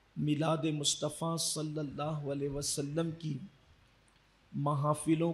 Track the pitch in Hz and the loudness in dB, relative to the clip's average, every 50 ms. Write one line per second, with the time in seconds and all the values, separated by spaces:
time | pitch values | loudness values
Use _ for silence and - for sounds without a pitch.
0 | _ _ _ - 147 147 147 143 156 160 165 156 143 160 151 147 147 - - - | _ _ _ -2 2 2 2 4 4 4 2 4 2 2 0 2 2 0 0 0
1 | 180 151 - - 165 165 165 165 - - - 160 151 156 151 156 151 135 131 139 | 0 -2 -2 -2 -2 -2 0 0 -2 -2 -2 -2 -4 -4 -2 -4 -4 -4 -4 -4
2 | 147 156 160 151 143 139 143 143 139 143 139 143 143 - - 156 143 143 147 160 | -4 -2 -2 -2 -2 -2 -2 -2 -2 -2 -2 -2 -2 -2 -2 -2 -2 -2 -2 -2
3 | 170 165 160 165 - 151 139 127 196 - - - _ - - - - _ _ _ | -2 -2 -4 -4 -4 -4 -4 -6 -6 -12 -16 -20 _ -20 -20 -20 -20 _ _ _
4 | _ _ _ _ _ _ _ _ _ _ - 139 143 147 151 139 143 151 151 - | _ _ _ _ _ _ _ _ _ _ -4 -2 0 2 2 2 4 2 2 2
5 | - 160 165 156 170 170 | 2 2 4 4 4 2